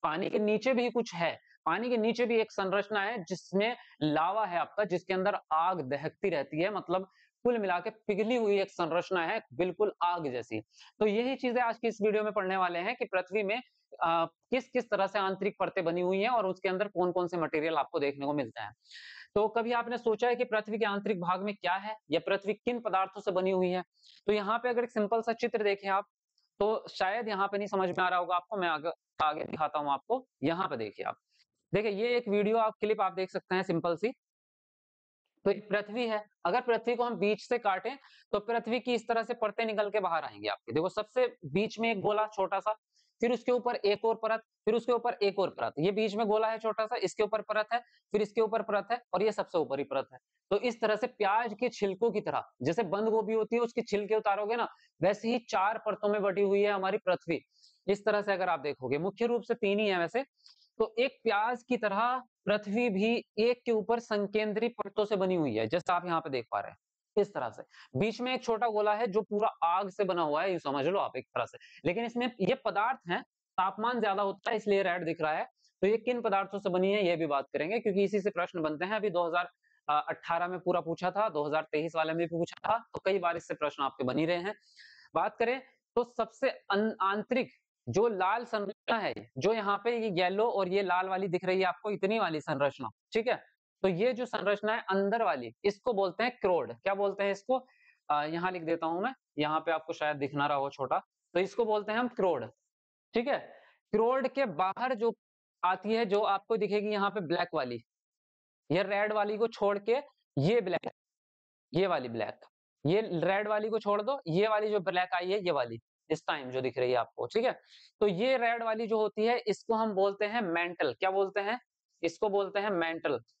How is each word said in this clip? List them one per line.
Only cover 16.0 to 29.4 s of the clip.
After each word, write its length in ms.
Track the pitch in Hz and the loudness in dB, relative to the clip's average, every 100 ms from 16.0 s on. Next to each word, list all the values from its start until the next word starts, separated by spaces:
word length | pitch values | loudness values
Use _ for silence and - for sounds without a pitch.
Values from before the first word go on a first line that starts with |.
हुई 200 | 180 190 | 2 2
हैं 80 | 208 | 2
और 160 | 247 190 | 2 0
उसके 240 | 185 196 | -2 -2
अंदर 180 | 185 202 | -2 -2
कौन 240 | 175 180 | 0 0
कौन 160 | 175 180 | 2 0
से 100 | 175 | -2
मटेरियल 380 | 156 160 156 160 | 0 0 0 0
आपको 240 | - 165 | 0 0
देखने 260 | 143 135 139 | 0 -2 -2
को 80 | |
मिलते 280 | 147 120 117 | -2 -4 -6
हैं। 120 | 107 110 _ - - - - - | -12 -14 _ -20 -20 -20 -4 2
तो 120 | 214 | 2
कभी 240 | 220 226 | 0 0
आपने 260 | 269 233 233 | -2 -2 -2
सोचा 300 | 226 214 240 | 0 2 2
है 80 | 240 | 2
कि 80 | |
पृथ्वी 340 | 240 220 208 214 | 0 -2 -2 -2
के 80 | 214 | 0
आंतरिक 360 | 202 202 202 | 0 -2 -2
भाग 200 | 170 185 | 0 -2
में 140 | 202 208 | -2 -4
क्या 180 | 175 | -2
है 220 | 190 208 214 _ | -2 -4 -12 _
या 80 | 156 | -2
पृथ्वी 340 | 160 196 190 | 0 -2 0
किन 260 | 208 - 240 | -4 -2 -2
पदार्थों 420 | 226 190 190 - | 0 0 0 -2
से 100 | 196 | -2
बनी 200 | 185 185 | 2 2
हुई 180 | 185 185 | 4 2
है? 140 | 180 180 _ - - - | 0 -4 _ -20 -12 0
तो 60 | |
यहाँ 260 | 208 196 233 | 0 2 0
पे 100 | 247 | 0
अगर 140 | 240 | 0
एक 80 | 240 | 0
सिंपल 300 | 233 202 226 | 0 2 2
सा 120 | 226 | 0
चित्र 300 | 226 240 220 | -2 -2 0
देखें 260 | 208 196 196 | 0 0 0
आप, 160 | 196 202 _ _ _ _ _ | 0 -2 _ _ _ _ _
तो 280 | 208 220 165 | 0 0 -4
शायद 400 | - 190 214 220 | -2 0 0 -2
यहाँ 200 | 196 196 | 0 0
पे 100 | 202 | 0
नहीं 100 | 202 | 0
समझ 220 | 196 190 | 0 0
में 160 | 175 185 | 2 2
आ 40 | |
रहा 100 | 180 | 2
होगा 160 | 175 180 | 2 0
आपको, 220 | - 208 | -2 -2
मैं 100 | 175 | 0
आगे, 240 | 156 160 - _ _ | 0 -2 -6 _ _
आगे 200 | 147 151 | 0 0